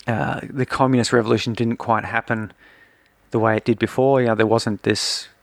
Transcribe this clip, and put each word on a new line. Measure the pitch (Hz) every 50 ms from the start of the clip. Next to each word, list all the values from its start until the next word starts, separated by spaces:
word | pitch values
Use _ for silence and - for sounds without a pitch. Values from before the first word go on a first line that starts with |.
| - -
uh, | 117 110 76 - - - -
the | - - 139 127
communist | - - - 139 131 131 123 113 - -
revolution | 120 113 110 117 110 - 123 113
didn't | - 120 117 117 -
quite | - - 113 107 98
happen | 101 110 113 - - 120 110 110 98 - _ - - - _ - _ _ _ _ _ _ _ _ _
the | - 117
way | 110 113 110
it | 107 -
did | - 117 107
before. | 127 120 - - 127 135 139 131
You | 123 117
know, | 113
there | 107 110 110
wasn't | 110 117 - 117 107 95 -
this | 110 107 101 - - - - - - _ _